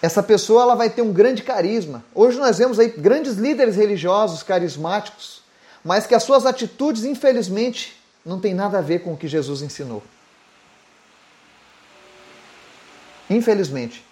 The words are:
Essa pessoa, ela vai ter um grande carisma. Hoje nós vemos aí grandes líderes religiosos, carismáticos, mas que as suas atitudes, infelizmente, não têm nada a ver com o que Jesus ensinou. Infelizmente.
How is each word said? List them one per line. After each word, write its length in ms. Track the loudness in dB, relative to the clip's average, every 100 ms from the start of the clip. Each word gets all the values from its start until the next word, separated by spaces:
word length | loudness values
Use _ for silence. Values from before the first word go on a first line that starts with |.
Essa 220 | 0 0
pessoa, 400 | 2 2 6 4
ela 120 | 6
vai 140 | 2 0
ter 120 | 0
um 100 | -2
grande 300 | 2 2 2
carisma. 600 | -4 -2 0 -2 -6 -12 -14
Hoje 240 | 2 4 4
nós 200 | 0 2
vemos 200 | 2 4
aí 100 | 2
grandes 460 | 4 2 2 0
líderes 420 | -4 -2 2 2 2
religiosos, 640 | 0 0 0 2 0 -4
carismáticos, 1000 | -2 -2 -2 -6 -6 -6 -6 -18 -20 -20 _ _ _ -20
mas 220 | -2 -2 2
que 80 |
as 80 | 2
suas 240 | 4 4 4
atitudes, 580 | -2 -6 -4 -2 -2
infelizmente, 960 | -4 0 2 2 0 -2 -4 -6 -14 -18 _ _
não 140 | -12 -6
têm 160 | -4
nada 240 | -2 -2 -2
a 40 |
ver 180 | -2 -4
com 140 | -4
o 20 | -10
que 100 | -6
Jesus 360 | -4 -4 -8
ensinou. 400 | -10 -12 -12 -12 -14 _ _ _ _ _ _ _ _ _ _ _ _ _ _ _ _ _ _ _ -20 -20 -20 -20 -20 -20 -20 -20 -20 -20 -20 -20 -4
Infelizmente. 800 | -2 0 0 0 -6 -10 -12 _